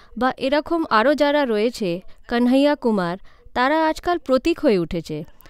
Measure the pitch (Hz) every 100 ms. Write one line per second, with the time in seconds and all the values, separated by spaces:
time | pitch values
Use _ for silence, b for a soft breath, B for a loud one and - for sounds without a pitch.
0 | b 220 254 - 262 294 302 339 330 220
1 | 240 285 285 294 269 214 233 - 190 170
2 | - b - 240 247 269 285 294 240 214
3 | 170 180 b b b - 254 320 320 311
4 | 359 349 - 262 330 339 294 196 165 175
5 | - 151 - b